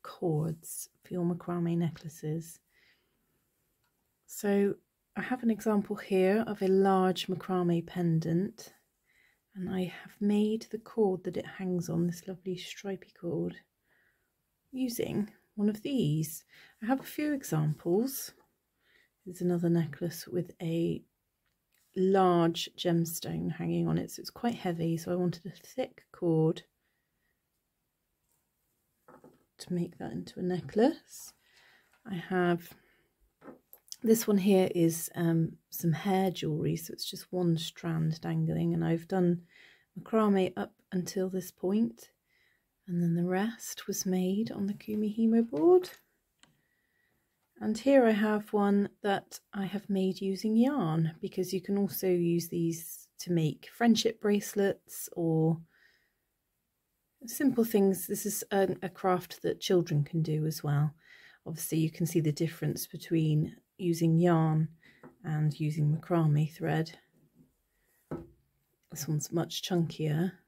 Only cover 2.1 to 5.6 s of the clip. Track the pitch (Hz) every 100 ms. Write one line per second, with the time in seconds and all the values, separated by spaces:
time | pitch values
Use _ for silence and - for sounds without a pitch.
2.1 | - 151 160 165 - _ _ _ _ _
3.1 | _ _ _ _ _ _ _ _ _ _
4.1 | _ _ - 208 202 202 - _ _ _
5.1 | - - 247 233 208